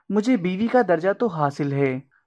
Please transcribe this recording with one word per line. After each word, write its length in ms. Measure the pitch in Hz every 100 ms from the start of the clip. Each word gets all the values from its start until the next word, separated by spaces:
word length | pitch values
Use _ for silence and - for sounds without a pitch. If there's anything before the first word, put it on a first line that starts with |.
| -
मुझे 240 | 208 220 240
बीवी 300 | 180 185 233
का 140 | 254
दर्जा 300 | 185 165 190
तो 140 | 196 226
हासिल 460 | 160 143 143 143
है 280 | 139 135 131 - _